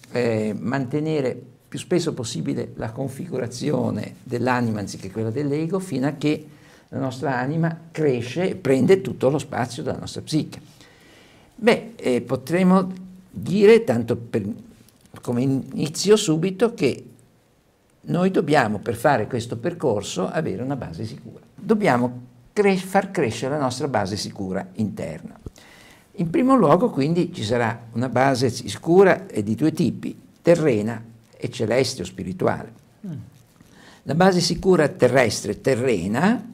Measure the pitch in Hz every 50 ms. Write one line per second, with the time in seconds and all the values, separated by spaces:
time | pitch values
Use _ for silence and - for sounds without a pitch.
0 | - - - 123 120 117 113 110 107 107 101 - - 110 135 139 131 113 147 151
1 | 151 156 156 147 131 123 - - - - - _ _ _ - 143 - - 180 180
2 | 165 151 - - 117 110 - 165 143 143 135 120 117 117 - - 120 110 113 123
3 | 139 135 - - - - - 127 120 - - - - 143 147 123 117 110 101 104
4 | - - - - - 127 120 120 120 127 123 123 120 113 107 104 95 92 - -
5 | 101 95 - 110 110 113 110 139 151 143 139 151 165 165 170 185 185 185 139 123
6 | 131 147 156 - - 147 156 151 - - - - - - - - _ - - 123
7 | 135 131 120 131 156 143 131 123 127 139 156 165 160 165 165 - - - - 156
8 | 156 147 123 120 113 - - 160 180 - - - - 127 135 131 123 147 190 190
9 | - 120 - - - 131 151 147 - - - 107 123 120 - 160 156 127 87 -
10 | - 113 - 110 - - 156 151 - - - - - - - - - - _ _
11 | - - - - - - - - _ _ _ - 208 233 214 - - - - -
12 | - 127 123 120 - - 127 120 - - 165 185 190 185 185 190 185 185 - -
13 | - - - - - _ - - 113 135 170 208 202 208 233 220 226 - 113 117
14 | 110 113 120 - - - - 113 98 101 240 - - - - - _ _ _ _
15 | _ _ - - - 135 120 120 131 135 135 131 - 131 139 - - 147 - -
16 | - 190 214 214 - 160 156 160 165 190 190 190 - - 233 - 165 120 - -
17 | - - - - - _ _ _ _ _ _ _ _ _ _ _ _ _ _ _
18 | - 151 151 170 185 190 185 240 180 143 151 143 120 107 107 95 - - 113 -
19 | - 151 139 113 104 - 131 117 113 117 117 113 - 170 170 170 160 135 104 104
20 | 95 - - - - - - 165 - 101 95 98 123 135 143 123 - - - -
21 | 110 - - - - - - - - _ _ - - 196 220 208 202 156 123 120
22 | 123 123 123 - - - _ - - _ - 208 202 202 190 185 - - - 196
23 | 196 190 - - 139 113 110 - 139 131 143 156 139 123 - - 151 139 123 104
24 | 101 92 104 90 - 98 - - 98 92 92 95 - - - - 107 95 - -
25 | - 78 78 80 - - - - - - - - - - - - - - - -
26 | _ _ - - 175 165 - 269 247 262 - - 170 143 156 185 - - - 139
27 | 135 156 175 180 175 175 - - 110 104 123 120 117 110 110 - - - - 117
28 | 127 131 107 127 131 139 135 117 135 120 113 - - - - - - 165 170 190
29 | 202 185 - - - - - 110 101 107 110 - 147 160 156 - 175 117 - -
30 | - - - - - - _ _ - 170 175 165 156 147 117 104 104 113 117 113
31 | - - - - _ _ - - - 120 - - 113 107 117 131 131 117 - -
32 | 90 - - - 95 95 92 - - 113 85 73 - - - - _ _ _ _
33 | - 190 151 117 - - - _ _ _ _ - - _ - - - - - -
34 | - - 143 165 185 196 185 175 - - - - - 190 185 165 151 139 - -
35 | 127 123 123 135 123 107 - - - 101 104 - - 135 131 113 127 135 113 87
36 | 82 98 107 131 170 208 247 - - -